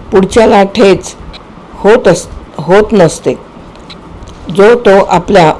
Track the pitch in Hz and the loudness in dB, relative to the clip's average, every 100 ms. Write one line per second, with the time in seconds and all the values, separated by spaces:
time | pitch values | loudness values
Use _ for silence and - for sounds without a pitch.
0 | - 196 190 240 220 214 196 196 202 180 | -4 -2 0 2 2 2 0 0 0 0
1 | - - - - - - - - 196 226 | -4 -18 -20 -20 -20 -20 -20 -6 0 2
2 | 196 170 - - - - 151 190 214 214 | 2 -2 -4 -18 -18 -10 -2 0 0 0
3 | 165 - - 123 - - - - - - | 0 -2 -6 -8 -10 -20 -20 -20 -20 -20
4 | - - - - - 170 202 233 226 196 | -20 -20 -20 -18 -8 0 2 2 2 2
5 | 185 180 175 202 160 - | 2 -2 0 2 2 0